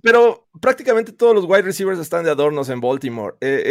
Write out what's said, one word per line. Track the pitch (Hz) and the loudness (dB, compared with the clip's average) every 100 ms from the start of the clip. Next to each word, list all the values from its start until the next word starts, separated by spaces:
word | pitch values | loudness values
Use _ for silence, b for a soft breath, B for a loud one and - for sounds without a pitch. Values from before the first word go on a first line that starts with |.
pero | 226 233 233 226 _ 160 | 2 4 4 2 _ -4
prácticamente | 254 262 262 226 226 | -2 -2 0 -2 -2
todos | 196 233 | 0 2
los | 214 | 4
wide | 180 196 | 2 2
receivers | 190 160 190 185 | 0 -4 -4 -4
están | 156 170 | -4 -2
de | 165 | 0
adornos | 139 147 151 131 | 0 0 -2 -6
en | 123 | -4
Baltimore. | 123 135 135 117 104 - | -2 -2 -4 -8 -10 -6
Eh, | 131 139 110 | -4 -2 0